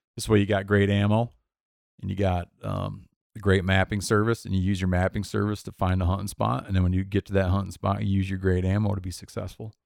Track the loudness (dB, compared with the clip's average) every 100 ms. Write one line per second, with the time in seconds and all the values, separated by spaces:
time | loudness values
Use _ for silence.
0 | _ -10 2 2 4 0 2 2 4 4
1 | 2 2 0 -8 _ _ _ _ _ _
2 | -6 -2 0 0 -4 _ -8 -6 -6 -10
3 | -18 _ _ -4 2 2 4 2 2 -2
4 | 0 2 2 -2 -2 0 0 0 2 2
5 | 0 -2 -4 -2 -2 -4 -10 -4 0 2
6 | 0 -2 -6 -4 -2 -2 -2 2 2 2
7 | 0 -4 0 0 2 0 -4 -6 -4 -2
8 | 0 0 0 0 0 2 2 2 0 -2
9 | -6 -12 -12 -10 -10 -12 -16 -16